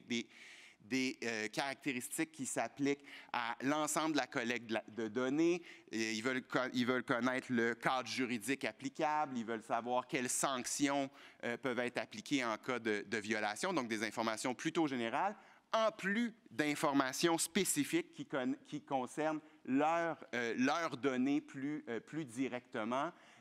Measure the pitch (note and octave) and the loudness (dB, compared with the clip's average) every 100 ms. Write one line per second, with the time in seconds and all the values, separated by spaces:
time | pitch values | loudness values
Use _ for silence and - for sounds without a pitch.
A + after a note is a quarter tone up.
0 | - A#2 - - - - - - G#2 C3 | -4 -2 -4 -12 -20 -20 -20 -20 -2 0
1 | C3 - A#2 A2 A2 D#3+ C#3 C3 D3 B2 | 0 0 -2 -2 -2 -2 -4 -4 -4 -4
2 | - - D#3+ - B2 C3 A#2 - C#3 C#3+ | -4 -4 -4 -4 -4 -2 -4 0 0 0
3 | - - - A#2+ A#2 A#2+ C3 D3+ D3 D#3 | -6 -18 -6 -4 -4 -2 0 0 2 2
4 | D#3+ C#3+ B2+ C#3 A#2 A#2+ A2+ A2 G#2+ G#2+ | 2 0 0 -2 -2 -2 -2 -4 -4 -4
5 | A2 A#2+ B2+ D3 E3+ F3+ - - - A2 | -2 0 2 4 4 2 -4 -20 -6 -2
6 | A2 A2 B2 B2+ - C#3+ B2+ B2 A#2+ B2+ | 0 0 0 -2 0 0 2 2 2 2
7 | A#2+ A#2+ B2+ B2+ B2+ A#2+ A#2 A#2 E3 C3 | 2 2 2 0 0 2 2 2 0 0
8 | A#2 A2 A#2+ A#2+ B2 C3+ A2+ - C3+ - | -2 -2 -2 -2 -2 -2 -2 -4 -8 -2
9 | D3+ D3+ D3+ B2 G#2+ A2+ A2 A#2 A#2+ B2 | 0 0 -2 -4 -4 -6 -2 -4 0 -2
10 | B2 C#3+ B2 - D3+ B2+ A2+ - C#3+ C#3+ | -2 -2 0 0 0 0 -4 0 2 2
11 | C3+ - - - A#2+ A#2 C3 A#2+ A#2+ A#2+ | -2 -6 -20 -8 -6 -2 -2 0 0 -2
12 | A2+ G#2+ - C#3 A#2+ G#2+ - A#2+ A2+ G#2 | -6 -10 -2 0 2 -2 -2 0 2 0
13 | G2+ A2 G#2 G#2+ G#2 G#2+ F#3+ D#3 A#2 A2 | 0 -2 0 0 0 0 0 0 0 0
14 | G#2+ A#2+ A2+ A2 C3 A#2+ D#3+ E3+ D3+ B2+ | -2 0 0 0 -2 -2 -2 0 2 0
15 | A2+ C#3 F#3+ G3+ - - _ A3 A3 G#3+ | 0 0 0 -4 -14 -20 _ 2 2 2
16 | - G#3 A#3 - - - D3 C#3+ D3+ C#3 | 0 0 0 -4 -6 -2 0 2 4 4
17 | C3 - E3+ E3 - G3+ F3+ D3 C3+ E3 | 2 2 4 4 2 2 2 2 2 0
18 | E3+ - C3+ D3 B2+ C#3 - D3+ - C3+ | -2 -10 -4 -2 0 -2 -6 -10 -2 -2
19 | B2 D#3 D#3 D3+ - - - C3+ D3+ E3+ | -2 -2 0 -2 -6 -12 0 4 4 4
20 | E3 D3 - A#2+ A#2 G#2 C3+ E3 E3 C3 | 0 -2 -4 -2 0 2 2 2 -2 0
21 | C3+ B2+ C3+ D3 - C#3 C#3 D3+ - A2+ | 0 2 2 2 -2 -6 -4 -6 -4 -6
22 | - D3+ C3 A#2 B2+ B2 - A#2 A2 C3 | -6 -8 -6 -4 -2 -4 -6 -4 0 0
23 | D#3+ - - - | -2 -6 -20 -20